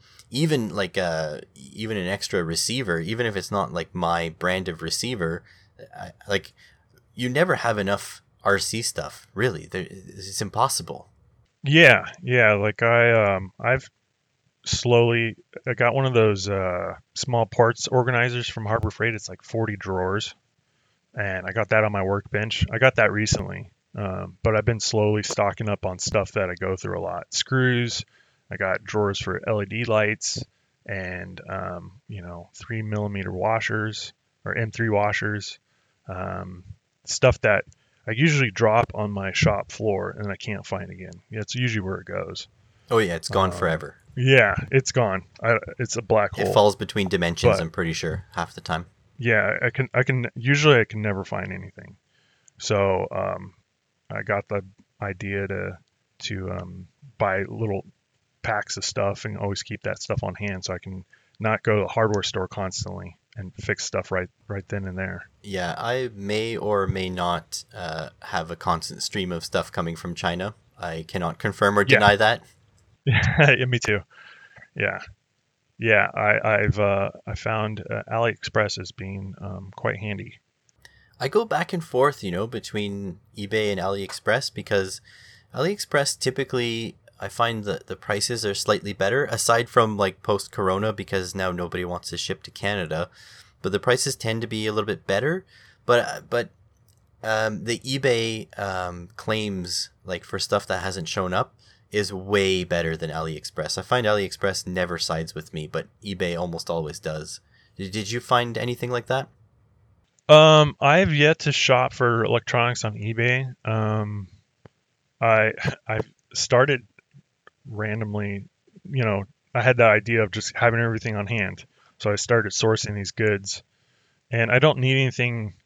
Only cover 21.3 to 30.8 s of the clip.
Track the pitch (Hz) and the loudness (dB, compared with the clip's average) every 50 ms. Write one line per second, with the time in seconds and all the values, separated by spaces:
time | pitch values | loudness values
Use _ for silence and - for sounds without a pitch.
21.3 | 92 92 92 95 95 113 107 92 110 110 107 107 104 101 95 95 98 101 - - | -4 -6 -6 -4 -2 -2 0 2 4 4 4 2 0 -2 0 0 0 -2 -2 -4
22.3 | - 104 107 113 - - - - 113 113 131 131 - - 110 104 101 104 110 101 | -4 -4 -4 -4 -2 -2 -2 -2 0 2 4 4 4 4 2 2 2 0 0 0
23.3 | - 95 98 95 95 92 101 95 _ _ _ _ - 110 104 95 92 92 92 92 | 0 -2 -2 -6 -8 -12 -14 -16 _ _ _ _ -8 -6 -6 -4 -4 -6 -8 -10
24.3 | 90 _ - 117 107 107 107 123 117 107 - - - 110 107 104 107 107 101 - | -12 _ 0 2 2 2 2 0 -2 -2 -2 -2 2 2 2 4 2 0 -2 -2
25.3 | - - 104 98 95 - 113 104 101 - - 95 92 92 - - - 107 95 - | -2 0 0 0 0 -2 -2 -4 -2 -2 -4 -6 -6 -4 -6 0 0 0 0 0
26.3 | - 110 95 90 90 90 95 95 95 92 - 101 95 92 92 90 87 87 - - | -2 -2 -2 -2 -4 -4 -2 -4 -4 -4 -4 -6 -6 -4 -4 -4 -6 -8 -8 -6
27.3 | - - - - 131 131 127 127 123 120 120 117 - - - - _ _ _ _ | -4 -4 -2 0 2 2 4 4 2 2 0 -2 -4 -6 -10 -12 _ _ _ _
28.3 | _ _ _ _ 101 - 101 95 95 98 98 95 - 107 104 101 98 - - 98 | _ _ _ _ -6 -4 -2 -2 -2 -4 -4 -2 0 0 0 0 0 -2 -4 -4
29.3 | 92 - - - 110 104 101 98 104 113 120 117 110 107 107 107 110 - - - | -6 -4 -2 -2 -2 -2 -2 -4 -4 -4 -2 2 2 4 4 2 0 -2 -4 -6
30.3 | - - - - _ _ _ _ _ _ | -6 -6 -10 -12 _ _ _ _ _ _